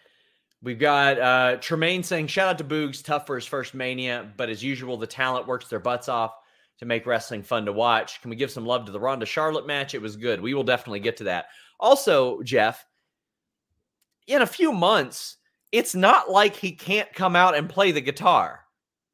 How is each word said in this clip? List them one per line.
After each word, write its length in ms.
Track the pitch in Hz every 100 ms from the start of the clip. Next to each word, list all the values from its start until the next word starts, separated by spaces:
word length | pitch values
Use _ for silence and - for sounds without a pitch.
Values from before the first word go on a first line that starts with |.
| _ _ _ _ _ _
We've 180 | 120 117
got, 400 | 147 143 139 127
uh, 380 | 127 127 127 127
Tremaine 460 | - 160 165 185
saying, 240 | 175 170 151
"Shout 200 | 190 190
out 100 | 165
to 40 |
Boogs, 400 | 143 156 147 131
tough 240 | - 147 147
for 80 | 131
his 100 | -
first 280 | 143 123
Mania, 580 | 131 127 127 127 120 104 104
but 120 | 120
as 140 | 107
usual, 320 | 131 131 127 120
the 100 | 110
talent 400 | - 131 127 123
works 200 | 123 -
their 120 | 107
butts 260 | 123 123 -
off 260 | 120 113 - _ _ _ _
to 80 | 120
make 200 | 117 127
wrestling 380 | 113 - 110
fun 220 | 98 117 104
to 80 |
watch. 480 | 101 117 113 - -
Can 80 | 120
we 80 | 113
give 120 | 135
some 140 | 127 113
love 200 | 123 104
to 80 |
the 60 | 98
Ronda 240 | 123 135 110
Charlotte 420 | - 156 156 139
match? 260 | 143 139
It 80 | 131
was 140 | 107 107
good." 240 | 120 101
We 140 | 110
will 100 | 139
definitely 380 | 123 123 - 101
get 160 | 110 -
to 80 | 101
that. 220 | 87 - - - _
Also, 600 | 220 269 - 151 127 107
Jeff, 420 | 120 123 110 - - _ _ _ _ _ _ _ _ _ _ _ _ _ -
in 140 | 277
a 60 | 240
few 240 | - 330
months, 640 | 202 175 214 131 - - - _ _ _
it's 220 | 226 233 185
not 340 | 190 302 -
like 240 | 190 208 208
he 160 | 190
can't 400 | - - 208 -
come 220 | - 185 175
out 200 | 185 151
and 140 | 156
play 220 | 190 196
the 80 | 147
guitar. 600 | 127 139 180 147 82 - _ _ _ _ _